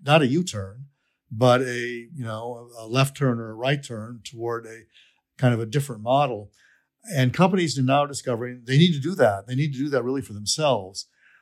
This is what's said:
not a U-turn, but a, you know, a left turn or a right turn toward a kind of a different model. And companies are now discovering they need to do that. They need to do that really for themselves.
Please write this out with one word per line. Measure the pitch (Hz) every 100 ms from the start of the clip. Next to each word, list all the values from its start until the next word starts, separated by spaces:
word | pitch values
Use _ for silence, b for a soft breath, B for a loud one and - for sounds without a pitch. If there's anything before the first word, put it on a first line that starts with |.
not | 139 156
a | 127
U-turn, | 156 180 107 98 117 139 _ _ _ -
but | 110 127 123
a, | 127 123 120 120 117
you | 135
know, | 117 110 120 117 120 120
a | 110
left | 127 139 -
turn | 139 117
or | 113
a |
right | 110 131 147
turn | 139 113 110 120
toward | - 117 117 117 113
a | 113 _ b b b _ -
kind | 127
of | 113
a | 110
different | 143 139 110
model. | 113 139 139 107 104 b b b b _ 226
And | 151 127
companies | 127 185 190 165 120
are |
now | 127 143
discovering | 143 139 - 113 123 123 120
they | 139
need | 180
to | 143
do | 160
that. | 190 113 98 107
They |
need | 127 156
to | 127
do | 147
that | 135
really | 120 135
for | -
themselves. | 104 101 - 151 117 95 98 - b b b